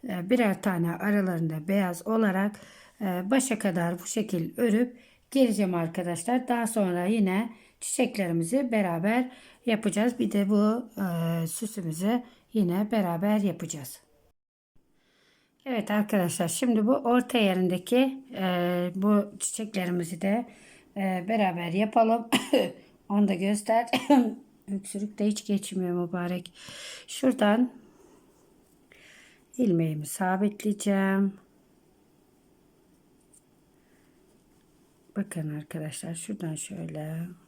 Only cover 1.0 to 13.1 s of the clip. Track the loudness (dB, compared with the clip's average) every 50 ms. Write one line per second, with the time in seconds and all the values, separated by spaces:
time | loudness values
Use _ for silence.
1 | 0 2 2 2 2 2 0 0 0 -2 -2 -4 -2 0 2 2 2 2 -2 -4
2 | -4 0 2 2 4 4 4 2 0 0 -2 -6 -20 -20 -20 -20 -20 -20 _ _
3 | -4 -2 -2 -2 -2 2 2 2 2 2 -2 0 0 0 0 2 0 0 -2 -4
4 | -6 -6 -4 -4 -2 -2 -2 -2 -4 -4 -2 0 2 2 4 4 2 0 -2 -14
5 | -20 _ _ _ _ _ 2 4 4 4 4 2 0 0 2 0 -2 -2 -2 -4
6 | -4 -4 -4 -4 -2 0 0 0 0 0 -2 0 0 -2 0 0 0 2 2 0
7 | 0 0 2 2 2 2 2 0 -2 -4 -8 -16 -20 _ _ _ -8 -8 -2 0
8 | 0 0 0 -2 -2 0 0 0 0 0 0 0 0 2 0 0 2 2 0 0
9 | 0 2 2 2 0 -2 -6 -18 -20 -20 -20 _ _ -2 -2 0 0 -2 0 2
10 | 0 0 0 0 -2 0 2 0 2 4 4 4 4 4 2 0 -4 -8 -8 -6
11 | -4 -2 -2 -2 -2 -2 -2 -2 -2 -4 -6 -6 -8 -8 -8 -6 -6 -6 -6 -2
12 | 0 0 0 0 -2 -6 -20 _ _ _ _ 2 2 2 2 0 0 0 0 0
13 | 0 0